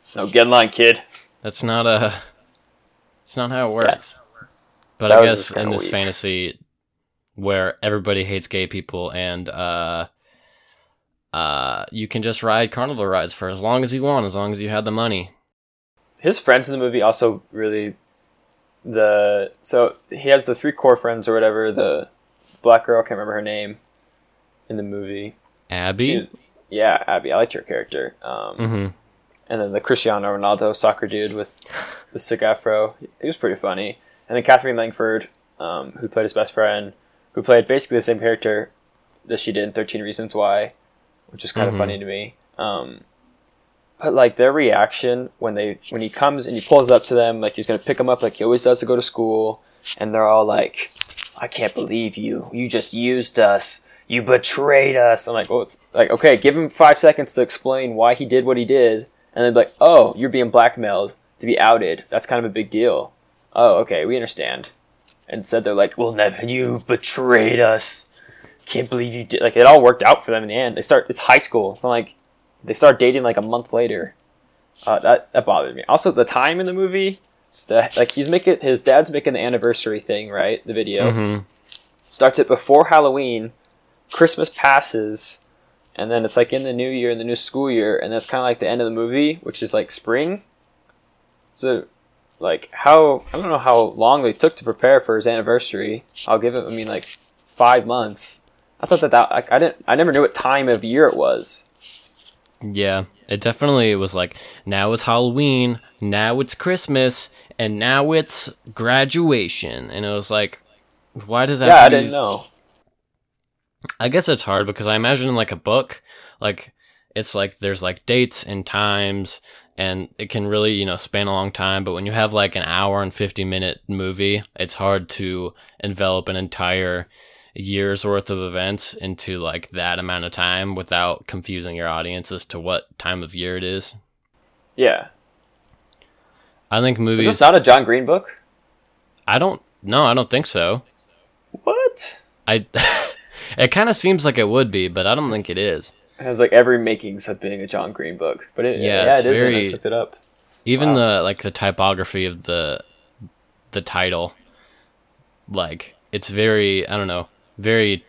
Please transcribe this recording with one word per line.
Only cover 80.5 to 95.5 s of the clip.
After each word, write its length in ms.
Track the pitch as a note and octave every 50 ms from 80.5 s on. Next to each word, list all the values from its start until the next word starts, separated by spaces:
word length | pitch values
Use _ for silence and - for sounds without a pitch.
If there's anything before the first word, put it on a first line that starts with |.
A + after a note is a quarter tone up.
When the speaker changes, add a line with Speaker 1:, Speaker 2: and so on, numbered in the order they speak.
| A2+ - -
Speaker 1:
The 80 | A#2 G#2+
video. 360 | A2 G#2+ G2+ G2 G2+ G2+ A2+
Speaker 2:
Mm-hmm. 280 | A2 A2 G#2+ G#2 G#2 G#2 G2 _ _ _ _ - - - _ _ _ _ _ -
Speaker 1:
Starts 280 | - - C3 C3 - D3+
it 80 | - -
before 380 | B2+ - - - C#3 D3+ - -
Halloween, 640 | E3 D#3 D3 C#3 C3 C#3+ C3+ B2 A#2 A2 A2 A#2 _ _ _ _ _ _ _ _ _ _ _ -
Christmas 380 | - - E3 E3 - - D#3+ -
passes, 920 | - - - C#3 C#3 C#3+ - - - A2+ G#2+ G#2+ G#2+ - - - - - _ _ _ _ _ _ _ _ _ _ -
and 140 | - G#2 A2+
then 140 | A#2+ A#2 A2+
it's, 100 | G#2+ -
like, 160 | B2 A#2 -
in 120 | C3 C3+ C3+
the 80 | C3 B2
new 160 | B2 B2+ C3
year, 200 | C3 B2+ A#2+ A#2+
in 80 | A#2 A2+
the 60 | A2+
new 100 | A#2+ A#2+
school 340 | - - - - C3+ C#3 C3+
year, 260 | A#2+ A2+ G#2 G#2+ F#2+ -
and 140 | - G#2
that's 140 | A2+ A2+ -
kinda 160 | - C3+ B2+
like 160 | B2 B2 A#2 -
the 100 | - -
end 140 | A#2 B2
of 20 | A#2+
the 60 | A2+ A2+
movie, 420 | A2+ A#2 A#2+ B2+ C#3+ D3 D3+ D#3+ F3
which 200 | - C#3 - -
is, 100 | - -
like, 180 | - G#2+ G2 -
spring. 520 | - - - A2 A#2 C3+ D#3 F3 G3 G3+ _ _ _ _ _ _ _ _ _ _ _ _ _ _ _ _ _ _ _ _ _ _ _
So, 300 | - B2 C3 B2 G2+ - _ _ _ _ _ _ _ _ _ _ -
like, 300 | E2+ F2+ D#2+ - - -
how, 520 | - - - C#3+ D#3 D#3+ D#3 D3 C3+ B2+ - -
I 60 | - -
don't 100 | G3+ F3
know 100 | D#3 C#3
how 200 | B2 C3 A#2+ A#2
long 420 | A2 F#2+ - - A2 B2 C#3 D3
they 100 | C3 A2+ G#2+
took 200 | - - C3 -
to 80 | - A#2
prepare 360 | A2+ G#2+ - - C3 C#3 B2+
for 160 | - - A2
his 100 | A2 G#2
anniversary. 800 | A#2 A#2 A2+ G#2 A#2+